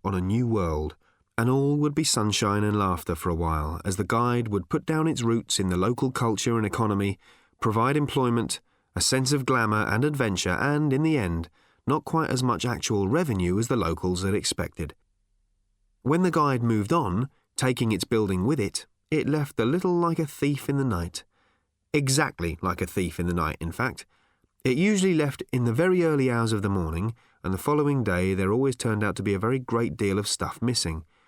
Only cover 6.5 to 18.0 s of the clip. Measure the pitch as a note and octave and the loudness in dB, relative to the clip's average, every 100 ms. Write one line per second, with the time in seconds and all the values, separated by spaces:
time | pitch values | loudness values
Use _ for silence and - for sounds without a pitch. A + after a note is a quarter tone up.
6.5 | A#2 G#2 G#2+ G#2+ G2+ G2+ G2 _ - _ | 0 0 0 0 0 -2 -4 _ -20 _
7.5 | - A2+ G#2+ B2 D3 C#3+ C#3+ B2 A#2 A2 | -4 0 2 2 0 0 0 2 2 -2
8.5 | - _ _ _ - - C3 C3 C#3+ C3 | -6 _ _ _ -4 0 0 2 0 0
9.5 | B2+ A2 G#2+ G#2 G#2+ D3 D3 A2+ F#2 F#2 | 0 2 2 2 2 0 0 0 0 -2
10.5 | F2+ C#3 D3 D3+ C3+ D#3+ D3+ F#2 E2 E2 | 0 0 2 2 2 2 2 0 -2 -6
11.5 | _ _ _ - C#3+ - D#3+ D#3 B2+ B2+ | _ _ _ -2 -2 0 -2 0 0 0
12.5 | A2 B2+ A#2 - G#2 G2 D3 E3+ G2 F2 | 0 0 -2 0 0 2 2 0 0 2
13.5 | F#2+ A#2+ B2+ E2 D#2+ F#2 F2+ F#2+ G2+ - | 0 0 0 0 0 -2 -2 0 -2 -2
14.5 | - E2+ - D#2 - _ _ _ _ _ | -4 -6 -6 -10 -10 _ _ _ _ _
15.5 | _ _ _ _ _ A#2+ E3 F#3 E3 D3 | _ _ _ _ _ 0 2 2 4 2
16.5 | B2+ A#2 A2 G2+ E3+ A2 F2+ C3 _ _ | 2 2 2 2 2 2 0 -4 _ _
17.5 | - C3 C3 A#2 G2+ | -2 -2 0 0 0